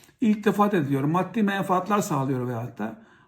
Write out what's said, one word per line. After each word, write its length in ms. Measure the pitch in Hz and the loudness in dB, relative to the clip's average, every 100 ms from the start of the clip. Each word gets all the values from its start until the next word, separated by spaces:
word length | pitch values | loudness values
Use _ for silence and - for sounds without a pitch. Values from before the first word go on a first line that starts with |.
| - _ | -20 _
iltifat 540 | 220 214 208 196 208 | 0 2 2 4 2
ediyor. 300 | - 135 139 | 2 0 0
Maddi 380 | 147 175 185 233 | 0 0 -2 0
menfaatler 580 | 202 196 185 180 185 202 | 0 0 0 0 2 -2
sağlıyor 480 | - 151 135 127 123 | 0 -2 -2 -2 -4
veyahut 300 | 117 117 - | -6 -8 -8
da. 240 | 107 107 - _ | -10 -10 -20 _